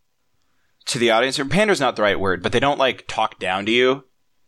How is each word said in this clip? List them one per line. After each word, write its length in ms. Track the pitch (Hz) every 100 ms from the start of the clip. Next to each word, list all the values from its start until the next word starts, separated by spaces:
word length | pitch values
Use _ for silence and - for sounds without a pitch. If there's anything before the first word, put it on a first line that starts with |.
| _ _ _ _ _ _ _ _ -
to 120 | 120
the 120 | 117
audience, 260 | 110 131 135
or 60 |
pander's 340 | 139 165 214 156
not 160 | 127
the 80 | 107
right 160 | 104 85
word, 240 | 95 87
but 80 | 101
they 80 | 120
don't, 200 | 139 143
like, 240 | 131 101 -
talk 320 | - 110 -
down 260 | 92 95 101
to 40 |
you, 340 | 120 127 139 - _ _ _